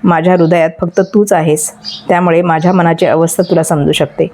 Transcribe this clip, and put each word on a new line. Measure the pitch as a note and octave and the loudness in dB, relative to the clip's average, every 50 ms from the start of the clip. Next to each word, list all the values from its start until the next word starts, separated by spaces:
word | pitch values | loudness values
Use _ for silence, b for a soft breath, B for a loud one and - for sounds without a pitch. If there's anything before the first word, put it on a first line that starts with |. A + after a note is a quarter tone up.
| - | 2
माझ्या | G3 E3+ D#3+ D#3+ F3+ F#3 | 2 2 2 2 2 2
हृदयात | F3+ E3+ D#3+ F3+ E3+ D#3+ D#3+ E3 - | 4 2 2 2 2 0 0 -2 -4
फक्त | F3+ E3+ - - | -8 -4 -2 -2
तूच | F#3+ F#3+ - G#3+ G#3 G3+ G3 | -2 0 0 0 2 2 0
आहेस, | E3+ D#3 E3 D3+ D#3 - - - - - - - - - | 0 2 0 -2 -2 -4 -10 -12 -14 -18 -16 -16 -16 -6
त्यामुळे | - E3+ F3 F3+ F3+ E3 E3+ | -2 -2 0 0 2 0 0
माझ्या | F3 F3 E3 D#3+ D#3 F3+ F#3 | 0 0 -2 0 0 0 0
मनाची | F#3 E3+ E3 E3 D#3+ F#3 | 2 2 0 0 0 0
अवस्था | D3 B2 D#3+ E3 E3+ - - F#3 - | 0 2 0 0 0 0 -2 -2 0
तुला | F#3+ E3 D#3+ | 0 -2 0
समजू | - E3+ D3+ C#3+ D#3 | 0 -2 -2 0 -2
शकते. | D3+ - D3+ C#3 - - E3 D#3+ | 0 -2 -2 -4 -2 -6 -6 -6